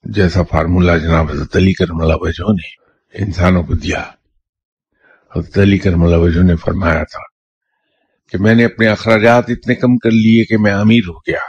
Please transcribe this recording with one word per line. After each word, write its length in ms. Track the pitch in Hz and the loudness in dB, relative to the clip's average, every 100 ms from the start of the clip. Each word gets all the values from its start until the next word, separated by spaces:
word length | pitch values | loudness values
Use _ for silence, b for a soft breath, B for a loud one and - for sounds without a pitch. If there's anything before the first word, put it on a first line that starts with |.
जैसा 380 | - 101 90 92 | -6 0 0 0
फार्मूला 520 | 82 80 80 90 90 85 | -2 -2 0 2 2 2
जनाब 320 | 80 82 78 | 0 0 -2
हजरत 260 | 71 73 90 | -6 -4 0
अली 160 | 95 | 0
करमल्ला 400 | 92 87 82 80 80 | 0 -4 -2 -2 -2
वजह 300 | 85 - 104 | -4 -6 -4
ने 160 | 98 78 - _ _ _ | -4 -6 -20 _ _ _
इंसानों 500 | - 101 82 90 92 | -10 -8 -2 0 0
को 100 | 78 80 | -2 -4
दिया। 240 | - 80 - _ _ _ _ _ _ _ _ b b b b | -4 -8 -10 _ _ _ _ _ _ _ _ b b b b
हजरत 260 | - 82 98 | -10 -4 0
अली 200 | 98 98 | 2 2
करमल्ला 380 | 98 85 85 82 | 0 2 2 4
वजह 240 | 85 82 | 2 2
ने 120 | 90 82 | 2 2
फरमाया 480 | - 80 87 80 | -2 -2 -2 -4
था 200 | 78 - - _ _ _ _ _ _ _ _ _ _ | -6 -12 -20 _ _ _ _ _ _ _ _ _ _
कि 60 | 92 | -2
मैंने 260 | 104 113 | 2 2
अपने 220 | 117 - 113 | 2 0 -2
अखराजात 640 | 104 120 110 117 120 120 | 0 0 2 4 2 0
इतने 240 | 120 - | -6 -4
कम 220 | 120 123 123 | -2 0 0
कर 140 | 113 | 2
लिए 320 | 113 110 113 | 2 4 2
कि 120 | 110 110 | 2 0
मैं 160 | 104 | 0
अमीर 300 | 98 107 117 90 | 2 2 2 0
हो 160 | 80 - | -10 -8
गया। 140 | - | -8